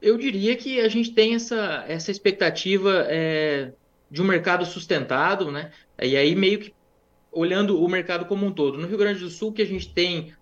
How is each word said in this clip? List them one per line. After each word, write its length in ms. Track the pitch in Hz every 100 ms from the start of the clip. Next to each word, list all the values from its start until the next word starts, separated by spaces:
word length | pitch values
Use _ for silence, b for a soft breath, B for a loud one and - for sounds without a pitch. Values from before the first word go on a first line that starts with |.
eu 160 | 208 233
diria 400 | 262 196 208 247
que 240 | 269 254
a 80 | 220
gente 240 | 214 233
tem 220 | - 220
essa, 500 | 233 226 226 196 147 -
essa 240 | 165 160
expectativa, 960 | 196 202 190 170 160 185 196 196 185 -
é, 640 | 160 160 156 156 139 135 - _ _ _
de 120 | 143
um 20 |
mercado 400 | 190 180 185 180
sustentado, 880 | 175 185 - 160 123 131 165 202 160
né? 200 | 143 160 B B -
E 160 | 127 135
aí, 180 | 147
meio 260 | 175 190 208
que 140 | - _ _ _ _ _ _
olhando 460 | 165 170 185 208 185
o 20 | 175
mercado 380 | 185 175 175
como 220 | 175 196 196
um 60 |
todo. 260 | 185 139 135
No 80 | 170
Rio 100 | 208
Grande 240 | 202 190
do 80 | 180
Sul, 220 | - 220
o 20 |
que 80 | 220
a 60 | 196
gente 260 | 185 -
tem 400 | - 180 170 160 -